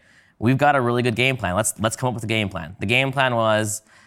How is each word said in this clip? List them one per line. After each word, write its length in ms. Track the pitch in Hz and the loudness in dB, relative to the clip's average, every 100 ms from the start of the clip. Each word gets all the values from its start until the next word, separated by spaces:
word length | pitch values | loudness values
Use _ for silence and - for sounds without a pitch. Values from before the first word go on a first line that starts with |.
| _ _ _ - | _ _ _ -2
we've 180 | 110 131 | 0 4
got 180 | 147 | 4
a 60 | 139 | 4
really 200 | 120 120 | 2 2
good 140 | 123 | 0
game 220 | 113 131 127 | 2 0 0
plan. 180 | 92 | -2
Let's, 220 | 92 - - | -2 -2 -2
let's 160 | 110 | -4
come 120 | - 127 | -2 -4
up 40 | |
with 100 | 117 | -4
a 40 | 107 | -2
game 220 | 110 98 | -2 -2
plan." 260 | 92 80 98 | -6 -12 -8
The 60 | |
game 260 | 104 123 135 | -2 0 0
plan 240 | 135 131 | 0 0
was 460 | 117 110 107 107 104 _ - | 2 2 2 0 -6 _ -20